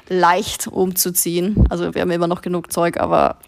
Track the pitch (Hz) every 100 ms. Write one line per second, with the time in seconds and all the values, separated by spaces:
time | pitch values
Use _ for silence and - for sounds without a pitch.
0 | - 185 170 180 - - - - 185 180
1 | 180 175 175 170 185 202 - 175 175 -
2 | 180 170 170 175 180 180 - - 170 -
3 | 170 170 - -